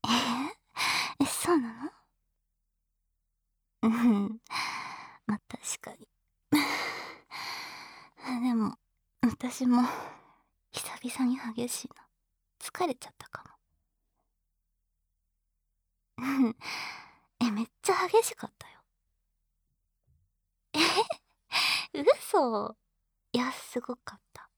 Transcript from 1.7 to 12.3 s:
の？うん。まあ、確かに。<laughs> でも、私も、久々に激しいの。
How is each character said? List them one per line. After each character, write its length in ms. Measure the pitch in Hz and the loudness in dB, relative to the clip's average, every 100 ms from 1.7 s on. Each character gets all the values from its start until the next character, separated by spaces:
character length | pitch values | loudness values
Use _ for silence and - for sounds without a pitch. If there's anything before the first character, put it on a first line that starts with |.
| 226 285 - _ _ _ _ _ _ _ _ _ _ _ _ _ _ _ _ _ _ | -6 -12 -12 _ _ _ _ _ _ _ _ _ _ _ _ _ _ _ _ _ _
の？ 0 | |
う 40 | 226 | 2
ん。 500 | 226 240 208 202 220 - - - - - - - - - | 4 6 6 2 -4 -8 -6 -4 -6 -10 -14 -16 -14 -6
ま 100 | 208 | -6
あ、 60 | _ | _
確 340 | - - - | -14 -10 -10
か 100 | - - | -12 -18
に。 80 | - _ _ _ _ | -20 _ _ _ _
<laughs> 1900 | 294 285 - - - - - _ - - - - - - - - _ 254 247 247 | 2 2 -2 -4 -6 -12 -16 _ -12 -10 -10 -12 -14 -18 -20 -20 _ -6 0 2
で 60 | |
も、 240 | 233 214 - _ _ _ _ | 2 2 -2 _ _ _ _
私 440 | 240 - 247 - 254 | 0 2 -8 0 4
も、 160 | 240 247 - - - - _ _ _ _ | 6 4 0 -10 -16 -20 _ _ _ _
久 480 | - - - 247 - | -10 -10 -10 -10 -2
々 100 | 254 | 0
に 80 | 262 233 220 | 0 -4 -6
激 120 | 240 | -6
し 180 | - - | -6 -10
い 40 | |
の。 60 | - - _ _ | -18 -20 _ _